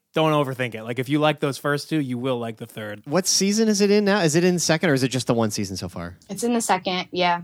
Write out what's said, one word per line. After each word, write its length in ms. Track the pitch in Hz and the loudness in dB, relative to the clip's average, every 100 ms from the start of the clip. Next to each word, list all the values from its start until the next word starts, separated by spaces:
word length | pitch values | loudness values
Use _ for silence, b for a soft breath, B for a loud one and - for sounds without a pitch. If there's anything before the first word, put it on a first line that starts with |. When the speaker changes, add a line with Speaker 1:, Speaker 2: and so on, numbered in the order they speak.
| _ | _
Speaker 1:
don't 160 | 160 160 | 0 2
overthink 440 | 151 135 127 123 110 | 2 0 -2 -4 -6
it. 80 | |
Like, 160 | 110 123 | -8 -6
if 80 | 131 | -2
you 100 | 151 | 2
like 220 | 151 151 | 2 2
those 180 | 147 139 | -2 -2
first 300 | 147 143 - | -2 -4 -2
two, 100 | 160 | -4
you 160 | 135 123 | -2 -4
will 220 | 131 123 | -2 -2
like 180 | 117 110 | -4 -10
the 80 | 123 | -14
third. 360 | - 107 104 | -12 -12 -12
Speaker 2:
What 220 | 143 160 185 | -4 -2 2
season 400 | - 196 208 220 | 2 2 2 2
is 140 | 202 | 2
it 100 | 202 | 4
in 140 | 208 | 4
now? 160 | 202 202 | 4 4
Is 160 | 165 151 | 4 4
it 80 | |
in 160 | 180 175 | 4 2
second, 300 | - 160 180 | 2 2 2
or 40 | |
is 80 | 135 | 2
it 60 | 127 | 2
just 180 | 127 - | -2 0
the 80 | |
one 160 | 117 113 | 2 0
season 260 | 101 98 95 | -2 -6 -6
so 120 | 90 | -10
far? 280 | 87 87 90 - | -10 -12 -14 -14
Speaker 3:
It's 140 | 202 | -6
in 100 | 233 | -2
the 60 | 233 | -2
second, 480 | 233 185 190 180 180 | 0 -2 -2 -4 -4
yeah. 320 | 175 175 175 | -2 0 0